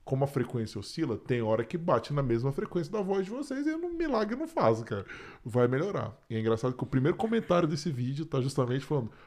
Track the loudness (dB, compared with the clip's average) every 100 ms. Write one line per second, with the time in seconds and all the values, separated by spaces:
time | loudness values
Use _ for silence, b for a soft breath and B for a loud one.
0 | -4 0 2 0 -2 -2 -4 -6 -8 -4
1 | -2 -2 0 0 4 2 2 -2 2 2
2 | 2 0 2 2 2 -2 -2 -2 -2 -2
3 | 0 0 -2 -4 -6 -2 -2 -2 -4 -2
4 | 0 0 0 -2 -4 2 4 2 0 -6
5 | -8 B B B -2 2 4 4 0 -2
6 | -6 -8 -6 -2 2 2 0 -2 0 2
7 | 4 2 2 0 2 4 4 0 -2 -2
8 | -2 -4 -2 -2 0 0 0 0 0 -2
9 | -2 B